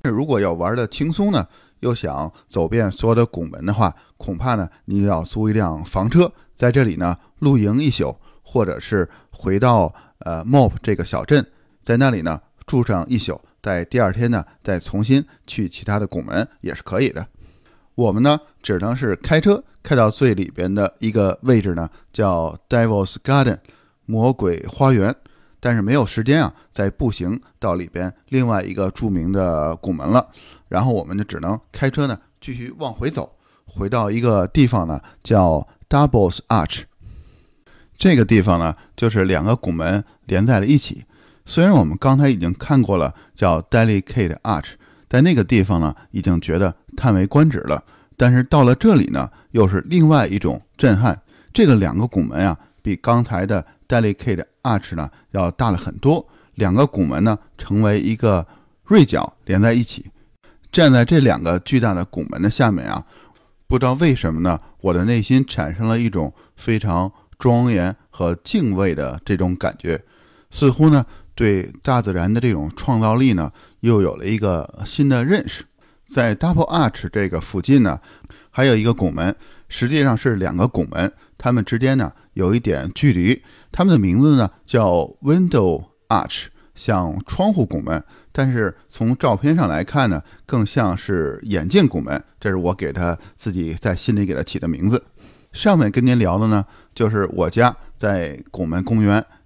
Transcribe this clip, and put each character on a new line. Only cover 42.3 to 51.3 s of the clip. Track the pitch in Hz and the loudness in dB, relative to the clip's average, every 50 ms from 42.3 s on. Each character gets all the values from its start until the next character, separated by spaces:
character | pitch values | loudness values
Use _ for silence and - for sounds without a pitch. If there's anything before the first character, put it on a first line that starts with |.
| 123 92 | 2 0
经 | 85 85 92 | -2 -4 -4
看 | - - - 147 135 | -4 -2 0 2 2
过 | 113 95 101 87 | 2 2 2 0
了 | 76 67 - - - _ _ | 0 -2 -4 -8 -18 _ _
叫 | - 104 90 85 80 | -2 0 0 0 0
Delicate | 82 - - 117 113 113 107 98 - - - 127 101 85 76 - | -2 0 0 2 2 2 2 0 -2 -4 -4 -2 -2 -2 -4 -6
Arch， | _ 113 101 73 - - - - _ _ _ _ _ _ | _ -6 -6 -6 -6 -10 -16 -20 _ _ _ _ _ _
在 | - 123 | 2 4
那 | 151 180 170 | 4 4 4
个 | 123 98 | 2 2
地 | 82 123 110 95 | 2 2 2 2
方 | 95 90 85 | 2 2 0
呢， | 80 76 71 - - _ | 0 -2 -4 -8 -14 _
已 | - 104 | -10 -4
经 | - 98 90 82 | -2 0 0 0
觉 | - - 82 87 | 0 -2 0 0
得 | 98 90 - - _ - - | 0 -2 -2 -6 _ -16 -10
叹 | - - 127 107 | -2 0 2 2
为 | 92 92 | 2 2
观 | 98 - 147 156 160 | 2 4 4 4 4
止 | 131 98 | 2 -2
了， | - 64 76 73 - _ _ _ _ _ _ - | -2 -4 -4 -4 -4 _ _ _ _ _ _ 2
但 | 123 123 | 2 4
是 | 123 127 123 | 4 4 2
到 | - - 147 131 | 2 2 4 6
了 | 123 127 | 4 4
这 | - - 226 202 | 4 4 4 4
里 | 131 87 | 4 4
呢， | - - 67 65 - - - _ _ | 2 -2 -4 -6 -6 -10 -16 _ _
又 | - 113 104 92 | 2 2 2 4
是 | 98 92 - - | 2 0 -2 0
另 | 165 180 160 156 | 2 4 6 6
外 | 160 143 113 - | 6 4 4 2
一 | 95 101 | -2 -2
种 | - 85 62 - - _ _ - | -2 -2 -4 -4 -8 _ _ 0
震 | - 131 104 98 | 2 4 4 4
撼。 | 113 113 82 - - _ | 2 0 0 -2 -8 _